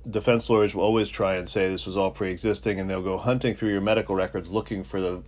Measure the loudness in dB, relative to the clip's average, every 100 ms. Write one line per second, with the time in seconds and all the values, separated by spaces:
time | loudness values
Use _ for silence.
0 | -6 -2 2 2 4 4 4 4 2 2
1 | 0 0 0 0 -2 0 0 0 -4 0
2 | 0 0 -4 -2 -2 0 -2 -2 -2 -2
3 | -2 -2 0 0 0 0 0 0 2 2
4 | 2 0 0 -2 -4 -4 -2 -6 -4 -2
5 | -2 -4